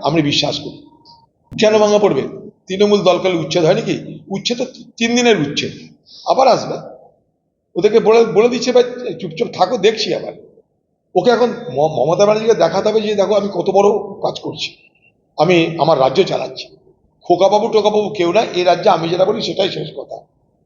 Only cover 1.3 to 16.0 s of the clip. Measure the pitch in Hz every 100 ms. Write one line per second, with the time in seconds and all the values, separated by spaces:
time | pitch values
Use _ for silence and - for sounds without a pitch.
1.3 | _ _ - 214 214 208 208 202 139 117
2.3 | - - - - 185 208 208 180 175 185
3.3 | 170 151 175 160 208 208 131 - 160 -
4.3 | 196 - 233 254 - - - 233 240 240
5.3 | 202 143 - 117 - - _ _ - -
6.3 | 190 262 196 - - - - - _ _
7.3 | _ _ _ _ - 202 220 190 226 226
8.3 | 175 240 240 254 240 - - - - 180
9.3 | 160 220 - 185 240 196 220 202 160 -
10.3 | - - _ _ _ _ _ _ 185 233
11.3 | 220 240 196 - 131 156 135 139 170 202
12.3 | 214 220 214 170 180 214 214 208 208 190
13.3 | 208 196 175 170 190 202 - - - -
14.3 | - - - - - _ _ _ _ _
15.3 | - 156 180 165 165 147 147